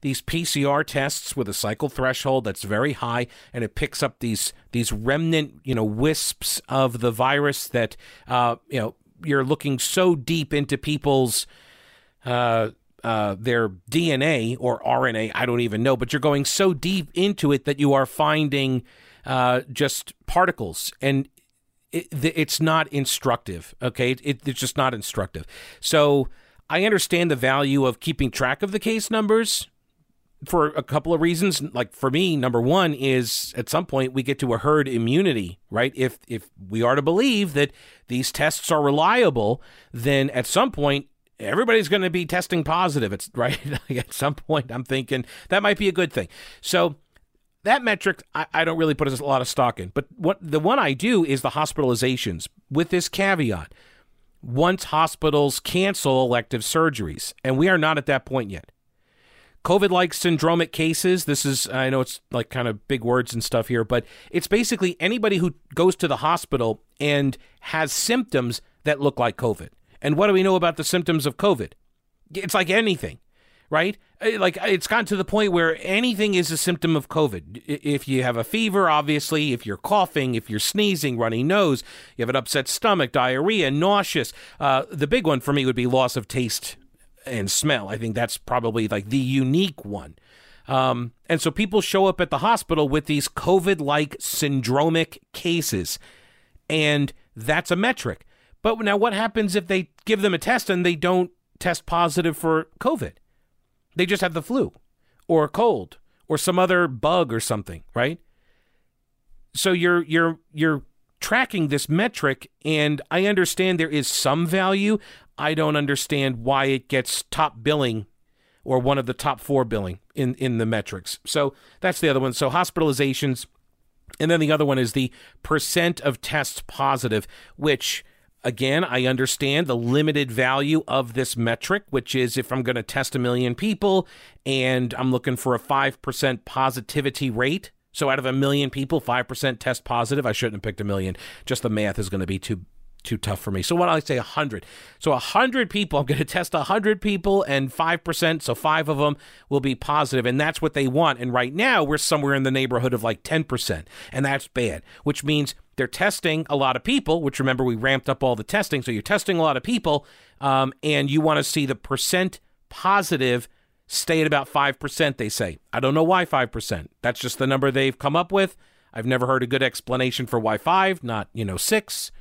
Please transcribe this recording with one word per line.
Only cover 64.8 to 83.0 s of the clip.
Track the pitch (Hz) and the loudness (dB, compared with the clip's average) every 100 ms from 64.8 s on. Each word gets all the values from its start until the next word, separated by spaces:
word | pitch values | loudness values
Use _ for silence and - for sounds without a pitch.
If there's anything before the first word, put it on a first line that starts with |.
| 185 175 | -2 0
anybody | 175 240 214 190 | -2 0 0 2
who | 175 - - | 0 -2 -8
goes | - 185 - | 2 2 4
to | 165 | 0
the | 127 | 0
hospital | 151 170 - 131 113 107 _ - | 0 0 0 -2 0 -2 _ -4
and | 147 143 139 - - _ | 0 2 0 -2 -10 _
has | - 160 151 | -6 -2 0
symptoms | - - 247 226 139 120 117 - _ | 0 0 0 0 0 -2 -6 -10 _
that | 147 143 | -2 0
look | 143 123 | 0 2
like | 120 - | -2 0
covid. | 120 104 80 _ _ - | -2 -2 -8 _ _ -6
And | 143 143 | -2 2
what | 208 | 4
do | |
we | 190 | 4
know | 190 185 | 4 4
about | 170 160 | 2 -2
the | |
symptoms | 151 180 175 160 139 | 0 0 2 0 0
of | - | 0
covid? | 202 139 87 - _ _ _ _ _ | 2 2 -2 -12 _ _ _ _ _
It's | 165 196 | -10 -2
like | 202 175 | 0 2
anything, | 202 220 165 85 - _ _ _ _ - | 2 2 -2 -4 -12 _ _ _ _ -4
right? | 151 185 208 _ - | 0 0 -4 _ -6
Uh, | 220 220 | -2 2
like, | 185 190 | 0 0
it's | 226 185 - | 0 0 0
gotten | 226 220 | -2 0
to | 202 | -2
the | |
point | 185 214 208 | 0 2 2
where | 175 165 160 | 4 2 0
anything | - 196 247 202 214 | -2 0 0 2 2
is | 185 156 | 2 0
a | 160 | 0
symptom | 180 170 170 156 | -2 0 2 0
of | - | 0
covid. | 160 147 92 78 110 - | 0 0 -2 -12 -14 -8
I-, | 147 | -6
if | 147 143 139 | -2 -2 0
you | 131 | 0
have | 127 117 | 0 -2
a | |
fever, | 110 226 220 196 180 | -2 -2 0 2 2
obviously, | 151 147 147 - 160 151 | 2 2 -2 0 0 0
if | 120 110 | -2 -4
you're | 98 | -6
coughing, | - 208 180 151 131 | 0 2 2 0 -2
if | 113 - | -2 -4
you're | 107 | -4
sneezing, | - 202 208 175 143 117 | -2 2 2 2 -2 -2
runny | 113 113 | -2 0
nose, | 143 202 180 131 - - - - | 2 2 2 0 -4 -18 -14 -6
you | |
have | 117 | -2
an | 135 | -2
upset | 120 143 131 | 0 -2 -2
stomach, | - 226 190 | -2 2 2